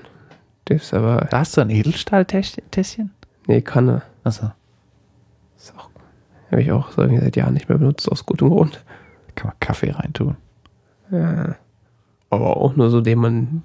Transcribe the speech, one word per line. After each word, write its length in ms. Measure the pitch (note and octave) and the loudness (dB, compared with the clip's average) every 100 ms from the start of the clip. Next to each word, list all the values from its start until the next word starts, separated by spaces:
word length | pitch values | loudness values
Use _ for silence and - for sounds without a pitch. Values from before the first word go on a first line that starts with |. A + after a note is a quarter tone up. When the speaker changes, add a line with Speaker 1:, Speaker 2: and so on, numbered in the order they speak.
| - - - - _ _ - | -6 -20 -20 -20 _ _ -2
Speaker 1:
Das 180 | D#3 | -2
ist 100 | - | -2
aber 340 | F#2+ A2 A#2+ - | -2 0 0 0
Speaker 2:
Da 100 | B2 | 0
hast 180 | D#3+ - | 0 0
du 40 | |
ein 80 | A2 | 2
Edelstahltässchen? 1400 | G#2+ B2 - - G3 F#3+ G3 G3 - - - F#3+ - G#3 - - _ - | 2 0 -2 0 0 2 -2 -4 -10 -6 -4 -4 -6 -10 -10 -20 _ 0
Speaker 1:
Nee, 140 | A#2 | 0
Kanne. 400 | A#2 B2+ B2 C#3 - _ | 2 2 2 2 -4 _
Speaker 2:
Ach 80 | - | -6
so. 200 | A2 G#2+ - _ _ _ _ _ _ _ _ _ _ | -4 -6 -8 _ _ _ _ _ _ _ _ _ _
Speaker 1:
Ist 160 | - - | -20 -20
auch, 120 | - - - _ _ _ - | -20 -20 -20 _ _ _ -4
hab 80 | - | 0
ich 120 | C#3 | 0
auch 200 | G#2 C#3 | 0 -2
so 100 | - | 0
irgendwie 200 | - A#2+ | 2 2
seit 140 | B2+ B2 | 0 0
Jahren 180 | B2+ | 0
nicht 140 | C3 - | -2 0
mehr 80 | C#3 | 2
benutzt, 320 | C3 C#3+ - | 2 0 -4
aus 140 | - - | -4 -4
gutem 240 | - C3+ | 0 2
Grund. 340 | F3 D#3 - - - - - - - | 4 2 -2 -18 -20 -20 -20 -20 -12
Speaker 2:
Kann 120 | G#2+ | -10
man 80 | - | -6
Kaffee 320 | - - - | -6 -2 -4
reintun. 460 | - - - C3 C3+ _ _ _ _ _ _ - | -4 -6 -4 -4 -4 _ _ _ _ _ _ -6
Speaker 1:
Ja. 440 | F#3 E3 D#3 D#3+ - _ _ _ _ _ _ _ | -2 -2 -2 -4 -8 _ _ _ _ _ _ _
Aber 260 | G#2 A2+ - | -2 0 2
auch 180 | - C#3+ | 0 2
nur 140 | A#2 | 4
so, 120 | A#2 | 4
den 180 | A2+ A#2 | 2 2
man, 440 | A#2 A#2 A#2+ D#3+ | 2 0 -2 -4